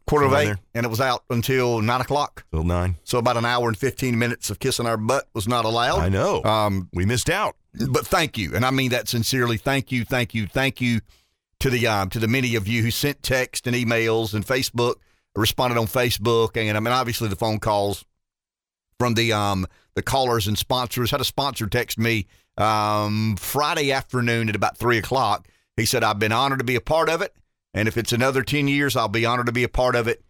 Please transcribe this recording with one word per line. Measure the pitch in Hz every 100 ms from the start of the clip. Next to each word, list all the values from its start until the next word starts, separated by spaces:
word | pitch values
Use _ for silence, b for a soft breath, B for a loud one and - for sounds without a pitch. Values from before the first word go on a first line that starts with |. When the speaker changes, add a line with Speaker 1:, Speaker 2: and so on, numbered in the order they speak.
| -
Speaker 1:
Quarter | 147 139
of |
Speaker 2:
Somewhere | 139
in | 147
Speaker 1:
eight, |
Speaker 2:
there. | 104 - 117
Speaker 1:
and | 117
it |
was | 113
out | 131 120 -
until | 120 113 131 123 117
nine | 110 127
o'clock. | 131 143 143 - -
Speaker 2:
Till | 80
nine. | 85 87 90 85
Speaker 1:
So | - 123
about | 120 117
an | 117
hour | 123 120
and | 104
fifteen | 135 - 131 117
minutes | 120 - -
of | 104
kissing | 135 120 117
our | 113
butt | 110 135 -
was | 117 104
not | 123 110
allowed. | 117 127 170
Speaker 2:
I | 90
know. | 95 175 190
Speaker 1:
Um, | 113 110 104 98 90
Speaker 2:
We | 90 95
missed | 120 -
out. | 185 208 - _ - 135
Speaker 1:
but | 170 -
thank | 185 151 -
you, | 82 78
and | 127
I |
mean | 135 127
that | 120 -
sincerely. | 120 107 131 123 113
Thank | - 135 -
you, | 127 113
thank | 127 117 113
you, | 101
thank | 135 131 -
you | 123 113 - b b b _ _
to | 135
the, | 123 113
um, | 104 95
to | 120
the | 110
many | 131 127
of | 113 101
you | 117
who | 113
sent | - 147 139
text | - 131 127 - 123
and | 123
emails | 117 117 113 113 110 107
and | 101
Facebook, | 131 127 120 120 - _ _ _
responded | 98 110 - 127 120
on | 110
Facebook, | 131 123 - 110 113 113 117
and, | 107 107
I |
mean, | 113
obviously | 127 120 113 110
the | 95
phone | 113 107
calls | 113 104 101 98 - _ _ _ _ _ _ _ _ -
from | 123
the, | 113 117
um, | 104 101 95 90 b b -
the |
callers | - 135 127 117 101
and | 104
sponsors. | - 127 120 - 117
Had | 143
a | 127
sponsor | - 139 123 104
text | 123 110 -
me, | 113 113 - b b -
um, | 107 107 107 104 104 107 110 95
Friday | - 139 151 165 143
afternoon | 135 - 127 120 117 110
at | 104
about | 107 -
three | 110 113
o'clock. | - 131 110 104 - b b -
He | 113
said, | 123
"I've | 110 104
been | 107
honored | 113 139 135
to | 120
be | 123
a |
part | - 156 156
of | 165
it, | 196 - _ _ _
and | 98 107
if | 120
it's | 107
another | 113 131 131
ten | - 147 139
years, | 143 143 123
I'll | 110
be | 113 113
honored | 123 120
to |
be | 120
a | 120
part | - 127 120
of | 117
it, | -